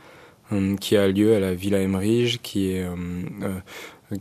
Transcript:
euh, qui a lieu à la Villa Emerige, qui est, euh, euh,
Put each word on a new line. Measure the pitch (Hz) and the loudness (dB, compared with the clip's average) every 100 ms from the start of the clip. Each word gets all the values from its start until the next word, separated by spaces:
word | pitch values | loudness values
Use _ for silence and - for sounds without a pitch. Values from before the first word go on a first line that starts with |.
| - - - _ - | -20 -20 -20 _ -4
euh, | 104 95 101 | -2 0 0
qui | - 107 | 2 4
a | 98 | 4
lieu | 95 107 110 | 4 4 4
à | |
la | 95 | 2
Villa | 90 98 98 | -2 0 0
Emerige, | 95 95 101 117 120 120 | 2 0 2 2 0 -2
qui | - 101 95 | -6 -2 -2
est, | 92 | -2
euh, | 90 87 87 87 90 101 | -4 -6 -6 -6 -8 -6
euh, | 101 92 - - - - - 101 | -6 -6 -10 -16 -18 -18 -12 -12